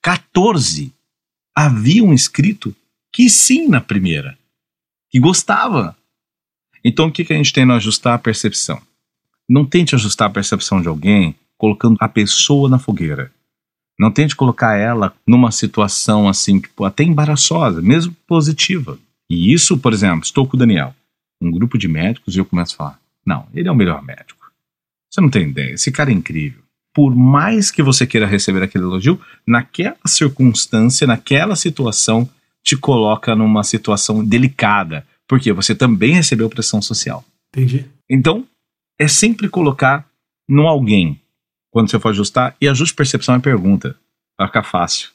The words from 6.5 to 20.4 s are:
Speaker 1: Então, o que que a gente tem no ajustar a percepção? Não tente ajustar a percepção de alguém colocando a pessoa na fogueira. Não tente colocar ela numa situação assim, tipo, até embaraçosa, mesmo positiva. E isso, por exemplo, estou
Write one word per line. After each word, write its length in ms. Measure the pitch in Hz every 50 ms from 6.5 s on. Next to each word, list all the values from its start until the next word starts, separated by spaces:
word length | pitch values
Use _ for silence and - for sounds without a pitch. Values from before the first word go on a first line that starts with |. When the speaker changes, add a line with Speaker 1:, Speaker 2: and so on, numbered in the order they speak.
| _ _ _ _ _ _ _
Speaker 1:
Então, 240 | 120 113 - 160 160
o 20 |
que 140 | 156 - 170
que 80 | - 160
a 40 |
gente 160 | 156 147 143 -
tem 120 | - 131
no 80 | 127 123
ajustar 420 | 117 101 110 107 - - 123 120
a 40 | 123
percepção? 600 | - 117 110 - - 110 98 - - - 80 - _ _ _ _ _ _ _ _ _ _ _ _ _ _
Não 180 | 123 139 147
tente 300 | 135 - 175 175 - -
ajustar 320 | 127 104 107 - - 110 104
a 40 | 98
percepção 480 | 101 95 - - 98 - - 101 95
de 60 | 85
alguém 480 | 85 80 76 76 95 104 101 95 82 73 _ _ _ _ _
colocando 380 | - 110 104 - - 120 113 101
a 100 | - 110
pessoa 600 | - 113 104 101 - - - - 143 143 139 135
na 100 | 131 127
fogueira. 540 | - - 107 95 90 78 73 69 67 - _ _ _ _ _ _ _ _ _ _ _ _ _ _
Não 140 | 98 110 -
tente 240 | - 151 151 -
colocar 400 | - 135 127 120 - - 113 107
ela 360 | 101 104 113 120 113 101 92 - _ _
numa 240 | - 117 123 127 117
situação 800 | 107 - - 104 - - 104 98 - - - - 107 107 104 101
assim, 320 | 95 - - - 98 98
tipo, 240 | 95 - _ - 98
até 180 | 98 98 - 147
embaraçosa, 800 | 175 165 147 151 147 151 139 - - 165 170 165 120 92 80 82
mesmo 320 | 95 127 165 165 175 170 _ _
positiva. 760 | _ 165 165 151 147 156 - - - 190 180 135 - - - _ _ _ _ _ _
E 240 | 85 85 85 98 139
isso, 240 | 170 - - 180
por 160 | 143 - 127 110
exemplo, 300 | 104 104 95 87 82 80
estou 240 | - - -